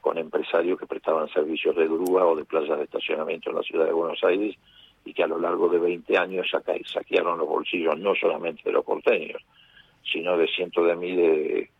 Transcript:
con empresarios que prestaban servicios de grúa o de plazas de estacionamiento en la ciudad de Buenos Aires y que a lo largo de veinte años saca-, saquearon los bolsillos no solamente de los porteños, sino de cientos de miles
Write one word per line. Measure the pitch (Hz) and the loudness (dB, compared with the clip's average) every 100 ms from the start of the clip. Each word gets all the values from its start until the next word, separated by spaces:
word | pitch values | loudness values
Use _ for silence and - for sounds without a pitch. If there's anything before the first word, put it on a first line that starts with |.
con | 78 80 | -2 -2
empresarios | 78 76 - 85 85 92 | -2 -4 0 0 0 -2
que | - | -4
prestaban | - - 80 76 | -6 -2 0 0
servicios | 78 76 80 82 87 | -2 -2 0 0 2
de | |
grúa | 80 82 90 92 | 2 0 2 4
o | 90 | 4
de | 80 73 | 2 0
plazas | 82 76 76 | -4 -2 -4
de | |
estacionamiento | 73 - - 78 80 82 - | -4 -6 -4 -4 -4 -6 -6
en | 82 | -6
la | |
ciudad | - 82 | -4 0
de | 82 | 2
Buenos | 82 85 78 | 2 -2 0
Aires | 95 90 107 - _ _ _ _ | 2 2 0 -6 _ _ _ _
y | - | -14
que | - | -2
a | 80 | -2
lo | 82 | 0
largo | 85 87 85 | -2 2 2
de | 85 | 4
veinte | 87 87 - 95 | 2 -2 0 0
años | 90 92 90 | 2 -2 -2
saca-, | 82 - 87 - | -4 -2 -6 -4
saquearon | - - 85 85 85 | -8 0 0 2 0
los | 76 | 0
bolsillos | 78 - 90 82 76 | -2 -2 -2 0 0
no | 98 | 0
solamente | 95 - 80 85 80 | 0 0 0 -4 -6
de | - | -2
los | - - | -2 0
porteños, | 87 - 104 - - _ _ _ _ _ _ - | -2 2 0 -2 -12 _ _ _ _ _ _ -6
sino | 82 85 87 | -4 0 2
de | 82 | 2
cientos | - 90 87 85 | 0 -2 2 2
de | 85 | 2
miles | 90 90 85 80 76 - - | -2 2 4 4 2 -2 -4